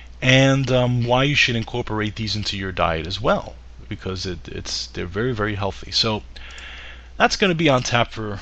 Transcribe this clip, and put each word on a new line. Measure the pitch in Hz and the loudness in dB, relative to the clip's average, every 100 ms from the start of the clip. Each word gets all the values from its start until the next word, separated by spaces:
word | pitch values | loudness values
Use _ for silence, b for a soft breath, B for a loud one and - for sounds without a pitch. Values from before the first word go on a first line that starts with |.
| B - | B 0
and, | 131 131 135 135 131 | 6 6 6 4 4
um, | 127 123 123 117 | 4 4 2 4
why | 127 | 4
you | 139 143 | 4 4
should | - 117 | 2 0
incorporate | 110 120 117 107 107 104 | -2 -4 -2 -2 -2 -2
these | 107 107 | -4 -4
into | 104 98 | -4 -4
your | 95 | -4
diet | 90 85 82 80 | 0 2 2 -2
as | 95 | -2
well, | 123 196 - - - - - | 2 0 -2 -14 -18 -18 -12
because | 104 - 92 92 | -8 -6 -4 -4
it, | 85 - | -6 -8
it's, | - - - - | -10 -6 -6 -6
they're | - 90 | -6 -6
very, | 92 127 | -2 -2
very | 110 104 101 | 0 -2 0
healthy. | 98 - - | -4 -6 -4
So | - 113 107 - - B B B B B B B - | 0 0 -2 -6 -14 B B B B B B B 2
that's | 123 - | 2 4
gonna | 196 165 | 2 4
be | 160 | 4
on | 127 | 4
tap | 120 123 117 | 2 2 0
for | - 107 95 | -2 -8 -8